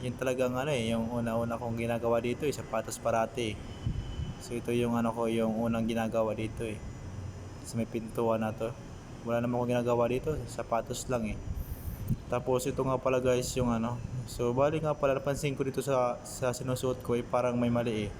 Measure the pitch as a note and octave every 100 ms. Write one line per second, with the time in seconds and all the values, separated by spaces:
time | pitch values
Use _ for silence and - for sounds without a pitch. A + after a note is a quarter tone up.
0 | B2+ A#2 B2+ B2+ B2+ B2+ C#3+ C3+ A2+ A2+
1 | A#2 A#2+ A#2 A2+ A#2 A#2 A#2+ A2+ A#2 A#2
2 | A#2 A#2 A#2+ B2 D3+ B2 - A2 A2 -
3 | A#2 A2+ A2+ B2 A2+ G#2 - - - -
4 | - - - - - A#2+ A#2+ A#2+ A#2+ A#2
5 | A#2 A2+ A#2 A2+ A2+ A2 A#2 A2+ A2+ A#2
6 | A2+ A2+ A2 G#2 A2 - A2+ G#2 - -
7 | - - - - - - - A#2 A2+ A#2+
8 | A2 A2+ A#2 A2+ A2 G#2+ A2+ B2+ - -
9 | - - A#2 A#2 A#2+ B2 B2 B2 A#2+ A#2+
10 | A#2+ C3 C#3 D3 A#2+ - A2+ A#2 A2+ B2
11 | - B2+ A2 G2+ - - - - - -
12 | - - - B2 B2+ B2+ C#3 C3 C3 B2+
13 | C3 C3 B2+ B2 B2 C3 B2 A2+ A#2 A#2+
14 | - B2+ A#2 - A#2+ B2 C#3+ D#3 D#3 C#3+
15 | C#3 C3+ D3 C3+ D3 C3 C3+ C3+ C3 C3
16 | B2 A#2 - - B2+ B2 B2+ B2+ C3 B2
17 | - A#2+ A#2+ B2 B2 A#2+ A#2+ A#2+ A#2+ G#2+
18 | G#2 -